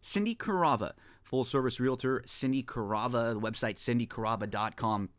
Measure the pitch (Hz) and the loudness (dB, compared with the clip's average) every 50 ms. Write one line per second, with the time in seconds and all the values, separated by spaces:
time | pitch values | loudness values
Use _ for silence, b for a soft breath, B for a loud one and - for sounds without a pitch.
0 | - - - 202 202 220 233 - - - 202 185 175 156 131 110 107 - - B | -6 -2 0 0 0 0 -2 -4 -2 -2 0 2 4 4 4 2 0 -4 -6 B
1 | B B B B B - - 131 127 - - 139 131 127 123 - 123 131 131 127 | B B B B B -2 0 0 0 2 2 2 2 2 0 2 0 0 0 0
2 | - 131 131 123 - - - - - 131 131 135 123 - - 123 110 101 107 107 | 0 0 0 0 -2 -6 -6 -2 0 2 0 0 -2 -4 -6 -6 -2 -2 0 0
3 | 110 123 120 120 117 117 117 104 110 110 110 - - 113 104 - - - 120 120 | 0 0 2 2 2 2 0 0 -2 -2 -2 -2 -2 -2 -2 -2 0 0 2 2
4 | 120 113 - - 113 110 113 107 107 107 101 104 107 110 - - - 110 107 104 | 2 0 -4 -4 -2 0 0 0 -2 -4 -2 -2 -2 -2 -4 -2 0 0 2 2
5 | 101 90 - | 0 -4 -6